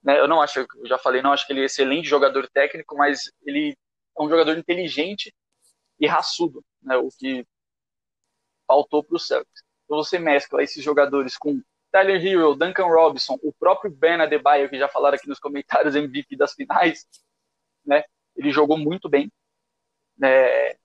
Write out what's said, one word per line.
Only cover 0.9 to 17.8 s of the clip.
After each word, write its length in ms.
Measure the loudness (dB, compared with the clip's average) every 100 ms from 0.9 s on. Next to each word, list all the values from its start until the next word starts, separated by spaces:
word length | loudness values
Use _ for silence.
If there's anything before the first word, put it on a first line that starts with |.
| -2
falei, 240 | 0 0
não 100 | 2
acho 140 | 0 -2
que 80 |
ele 80 | -4
é 20 |
excelente 420 | -4 0 -2 -2 0
jogador 400 | 2 2 0 -2
técnico, 440 | 0 0 -4 -12
mas 380 | -2 -2 -2 -10 _
ele 320 | -8 -4 -4 -8 _ _ _ -8
é 40 |
um 60 | 0
jogador 300 | 2 2 -2
inteligente 760 | -4 -4 -4 -6 -6 -8 -14 _ _ _ _ _ _ _
e 80 | 0
raçudo, 560 | 0 -2 -4 -6 -6 _ _
né? 140 | -4 -2
O 120 | -2
que 380 | _ -8 -8 -12 _ _ _ _ _ _ _ _ _ _ _ 0
faltou 360 | 0 2 -4
pro 160 | -2 -8
Celtics. 440 | -4 -6 -6 -20 _ _
Então 120 | _ -6
você 220 | -4 -4
mescla 440 | 0 0 0 -4
esses 220 | -4 -6
jogadores 540 | -2 2 2 0 -4 -6
com 240 | -6 -6 -8 _ _
Tyler 320 | 2 2 0
Hero, 320 | 0 2 2
Duncan 320 | 2 -2 0 4
Robinson, 520 | 6 6 2 -6 -6
o 100 | -8
próprio 380 | 0 0 0 -4
Ben 300 | 0 0 2
Adebayo, 480 | 0 2 4 2 2
que 100 | -2
já 100 | -2
falaram 280 | 2 0 0
aqui 120 | -6
nos 100 | -12
comentários, 580 | -8 -10 -2 0 2 0
M 100 | -4
V 160 | -8
P 120 | -12 -2
das 160 | -2
finais, 540 | -2 -4 2 0 0 -18 _ _ _ _ _ _ _